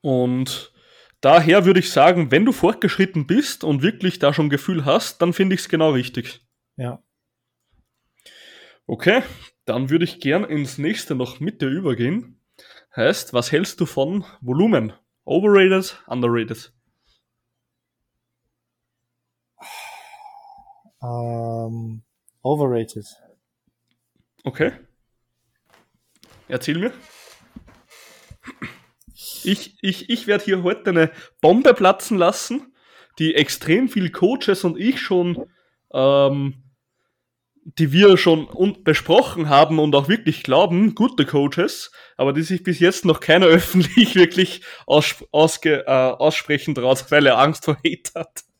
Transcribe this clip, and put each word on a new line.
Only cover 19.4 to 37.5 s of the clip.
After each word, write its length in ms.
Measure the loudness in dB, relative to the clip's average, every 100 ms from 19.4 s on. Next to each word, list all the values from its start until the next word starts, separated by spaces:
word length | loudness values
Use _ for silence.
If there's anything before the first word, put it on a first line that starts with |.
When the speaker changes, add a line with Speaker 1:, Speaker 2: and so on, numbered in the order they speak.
| _ _ -20 -20 -20 -20 -20 -20 -20 -20 -20 -20 _ _ _ _
Speaker 2:
Ähm, 1000 | -12 -10 -8 -8 -8 -8 -8 -10 -12 -14 _ _ _ _
overrated. 640 | -4 -2 0 -2 -6 -12 -18 -20 _ _ _ _ _ _ _ _ _ _ _ _
Speaker 1:
Okay. 280 | -12 -4 -4 -4 _ _ _ _ _ _ _ _ _ _ _ _ _ _ _ _ _
Erzähl 320 | -8 -6 -6
mir. 140 | -6 -10 -20 -20 -20 -20 _ -20 _ _ _ -20 -20 _ _ -20 -20 -18 -18 -18 _ _ -20 -20 -18 -10
Ich, 340 | -4 -4 -6 _
ich, 280 | -6 -6 -6
ich 180 | -6 -2
werd 140 | -2
hier 220 | -2 -2
heute 260 | -2 -4 -2
eine 220 | 2 0 -2 -20 _
Bombe 340 | 4 6 4
platzen 440 | 4 2 2 -2 0
lassen, 560 | 0 0 -8 -10 -10 _ _ _ _ -4
die 160 | -2 0
extrem 540 | -2 -4 0 0 0
viel 220 | -2 -4
Coaches 520 | 0 0 0 -2 -2
und 140 | -4 -2
ich 220 | -4 -4
schon, 460 | -2 -2 -2 -6 -12 _ _ _ _
ähm, 720 | 0 2 4 2 0 -6 -8 _ _ _ _ _ _ _ _ _